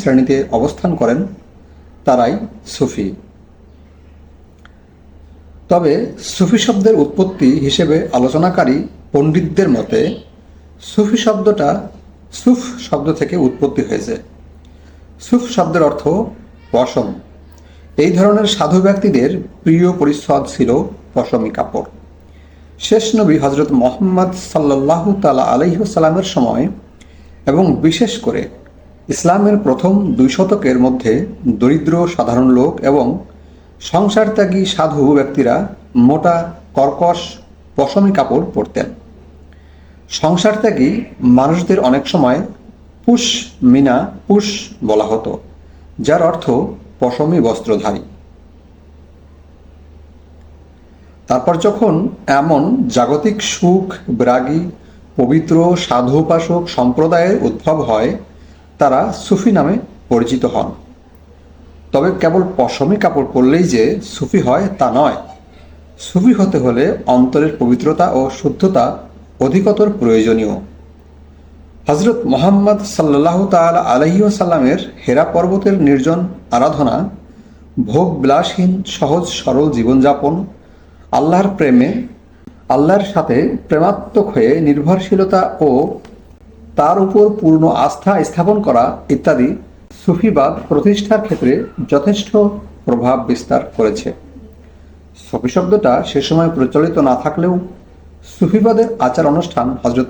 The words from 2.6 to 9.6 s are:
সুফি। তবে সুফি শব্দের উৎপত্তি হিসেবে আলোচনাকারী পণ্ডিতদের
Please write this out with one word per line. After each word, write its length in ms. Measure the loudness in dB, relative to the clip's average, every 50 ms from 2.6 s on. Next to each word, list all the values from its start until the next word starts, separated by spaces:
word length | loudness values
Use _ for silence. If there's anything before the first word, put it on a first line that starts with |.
| -20 -12 -6
সুফি। 320 | -4 -4 -4 -4 -4 -6 -8 -8 -12 -18 -20 -20 -20 -20 -20 -20 -20 -20 -20 -20 -20 -20 -20 -20 -20 -20 -20 -20 -20 -20 -20 -20 -20 -20 -20 -20 -20 -20 -20 -20 -20 -20 -20 -20 -20 -20 -20 -20 -20 -20 -20 -20 -20 -20 -20 -20 -10 -4 0
তবে 240 | 0 2 2 2 0 0 -2 -6 -10 -12 -14 -8 -2
সুফি 240 | -2 0 2 2 0 0
শব্দের 280 | 0 0 2 2 2 4 2
উৎপত্তি 460 | 2 0 0 -2 -2 -2 -2 0 2 2 2 2 0
হিসেবে 300 | -2 0 0 0 2 0 0 0 -2 -2
আলোচনাকারী 600 | 0 0 0 0 0 0 0 2 0 0 0 0 -2 -4 -8 -12 -20 -8 -2
পণ্ডিতদের 580 | 0 0 2 2 0 0 -2 -2 0 0